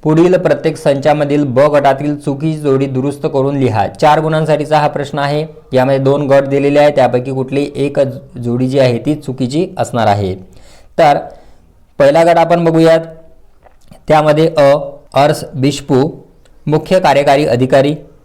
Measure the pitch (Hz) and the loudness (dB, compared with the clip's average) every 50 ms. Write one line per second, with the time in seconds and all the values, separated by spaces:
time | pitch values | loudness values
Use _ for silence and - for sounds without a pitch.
0 | - 151 156 160 170 180 180 175 - 160 147 139 - 160 151 - - 156 139 139 | 0 0 2 4 4 4 2 2 2 0 -2 0 -2 -4 -4 -2 -2 -2 -2 0
1 | 135 156 147 151 147 139 143 147 147 139 120 123 139 151 147 147 131 139 135 135 | 0 0 0 0 0 -2 0 0 0 0 2 2 2 4 2 2 2 2 0 0
2 | 147 147 147 147 - 147 139 139 156 160 156 156 151 143 135 135 139 139 131 127 | -2 -6 -6 -6 -6 -6 -6 -4 -4 -6 -6 -4 -2 -2 0 0 0 -2 -4 -4
3 | 127 143 143 - - 160 - 139 131 139 143 139 131 123 107 110 98 95 - - | -4 -4 -6 -6 -8 -4 -2 -2 -2 -2 -2 -2 -2 -2 0 -2 -4 -4 -4 0
4 | - 151 147 156 156 160 156 156 160 143 151 143 147 - 151 151 147 147 147 143 | 2 2 2 2 0 -2 -2 -2 0 0 -2 -2 -2 -2 -2 0 0 0 -4 -4
5 | 143 139 - 147 139 143 147 151 151 160 - - - - - 127 127 135 139 135 | -8 -6 -6 -6 -4 -4 -4 -4 -6 -8 -12 -20 -18 -4 -2 -2 0 0 0 0
6 | 135 135 139 143 147 135 139 139 139 135 139 139 139 143 143 147 147 147 143 139 | 2 0 0 0 0 2 2 2 2 2 -2 -2 0 0 2 2 2 2 2 2
7 | 127 120 123 123 123 135 135 131 131 131 135 139 143 143 - - 139 147 143 147 | 0 2 0 -2 -4 -4 -6 -6 -6 -4 -4 -4 -4 -4 -6 -6 -6 -4 -2 -2
8 | 139 131 123 - - - - 127 120 120 120 120 127 131 131 139 135 127 120 117 | -2 -2 -4 -12 -16 -18 -16 -10 -6 -6 -4 -2 -2 -2 0 0 2 2 0 -2
9 | 117 135 151 151 - - 131 - 135 120 123 156 180 180 - - 120 - - 123 | -2 -4 -4 -4 -6 -10 -8 -6 -6 -4 -2 -4 -4 -4 -4 -8 -8 -6 -2 -2
10 | 110 107 101 101 104 95 92 92 - - - - - - - - - - - - | 0 0 0 0 -2 -4 -6 -8 -12 -20 -20 -20 -20 -20 -20 -20 -20 -18 -2 2
11 | 165 151 143 - - - - - - - - _ _ _ _ _ _ _ _ _ | 2 2 2 0 -2 -10 -16 -20 -20 -20 -20 _ _ _ _ _ _ _ _ _
12 | 143 135 143 160 165 170 170 170 165 165 175 170 170 165 165 160 160 160 165 165 | 2 2 4 4 4 4 4 2 2 2 2 0 0 0 2 4 4 4 4 2
13 | 165 - - - - - - _ - - _ _ _ - _ - _ - - - | 0 -4 -16 -20 -20 -20 -20 _ -20 -20 _ _ _ -20 _ -20 _ -20 -20 -20
14 | _ - 151 151 151 151 147 151 160 160 160 - 143 139 139 151 - - - - | _ 0 2 2 4 2 2 2 2 0 2 2 4 4 4 2 0 -8 -14 -18
15 | - - - 131 139 151 151 - - - - 135 127 143 143 - - - 143 127 | -20 -6 0 2 2 2 0 -2 -6 -12 -6 -2 -2 -2 -2 -2 -4 0 0 2
16 | 135 165 - - - _ _ _ _ _ - - - - 147 156 160 - 190 185 | 2 0 -4 -10 -20 _ _ _ _ _ -20 -12 -6 -2 -2 -2 0 0 0 2
17 | 185 156 135 139 139 143 139 143 147 - 120 120 131 127 143 139 135 143 156 156 | 2 2 2 2 4 2 2 2 2 0 0 0 0 2 2 2 2 2 -2 -4
18 | - - - - _ | -10 -18 -20 -20 _